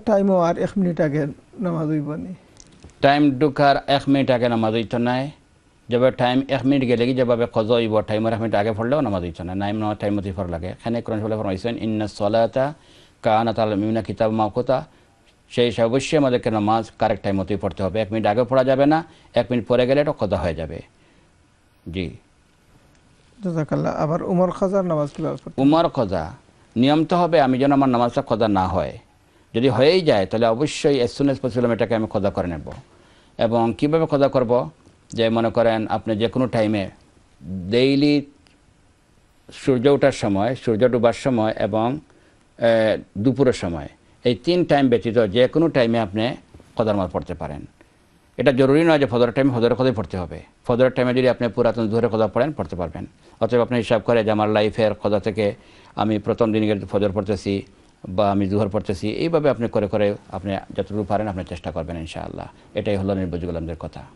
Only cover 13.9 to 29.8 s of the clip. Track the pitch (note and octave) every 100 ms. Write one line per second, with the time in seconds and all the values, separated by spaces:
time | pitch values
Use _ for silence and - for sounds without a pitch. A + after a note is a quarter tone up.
13.9 | A2+ G2 G2 A2+ A2 G#2+ B2 A#2+ C3 D#3
14.9 | _ _ _ _ _ _ - A#2+ G#2+ A2+
15.9 | C3+ - D#3 C3+ B2 A#2+ G#2+ G#2 A2+ G#2+
16.9 | - A2 G2+ G2+ G2 F#2 G2 G2 - F#2+
17.9 | A2 G2+ A2 G#2 G#2+ A#2+ C3 B2+ C3 C#3+
18.9 | D#3+ E3 - _ A#2+ A#2+ B2 G#2+ A#2+ B2
19.9 | C#3 D3 - G#2 F#2 E2 D#2+ D#2+ - -
20.9 | _ _ _ _ _ _ _ _ _ -
21.9 | F2+ E2+ - _ _ _ _ _ _ _
22.9 | _ _ _ _ - F#3+ E3 D3 D3 D#3+
23.9 | - D#3 E3+ - F3+ F#3 - G3 G3 F3+
24.9 | D3+ D3 - C#3+ C#3 - - - D#3+ E3+
25.9 | C#3 G#2 F2+ D#2+ - _ _ _ A2+ C3+
26.9 | D#3 D#3 F3 F3 E3 C3 B2+ C#3 C#3 C3+
27.9 | A#2+ A#2+ C#3 - A2 A2 F#2+ F#2 F2 C2+
28.9 | - _ _ _ _ _ A2+ C3 A2